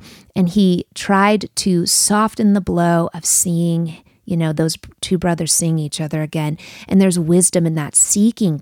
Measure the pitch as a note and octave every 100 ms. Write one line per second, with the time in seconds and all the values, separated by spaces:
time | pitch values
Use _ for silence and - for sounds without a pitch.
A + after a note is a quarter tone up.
0 | - - _ - F3+ F#3+ F#3+ F3 - -
1 | - G3 G3+ G#3+ - - - F3 E3 -
2 | - G#3+ A3 - G#3+ G3+ F3+ F3 E3+ E3+
3 | E3+ E3 - - F3+ E3+ E3+ E3 E3 D#3+
4 | _ _ - E3+ D#3+ D3+ D#3+ - - -
5 | - F#3 F3 E3 D#3 - E3 D#3+ D3+ -
6 | D3+ D#3 D3+ D#3+ D3+ D#3 - - - F#3+
7 | F#3+ F3 D#3+ F3 F3+ F3+ E3+ D#3+ D3 -
8 | - G#3 G#3+ A#3 G3+ D3